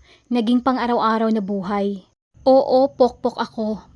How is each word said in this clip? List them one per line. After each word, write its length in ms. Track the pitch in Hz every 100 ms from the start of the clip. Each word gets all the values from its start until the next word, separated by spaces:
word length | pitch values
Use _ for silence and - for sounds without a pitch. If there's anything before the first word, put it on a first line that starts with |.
| _ _ -
Naging 320 | 240 220 247
pang-araw-araw 640 | 262 247 233 240 220 220 220
na 80 | 220
buhay. 640 | 190 202 185 202 202 196 - _ _ - 262
Oo, 400 | 262 - 254 277 -
pokpok 400 | 247 - 240 -
ako. 480 | 226 - 214 208 -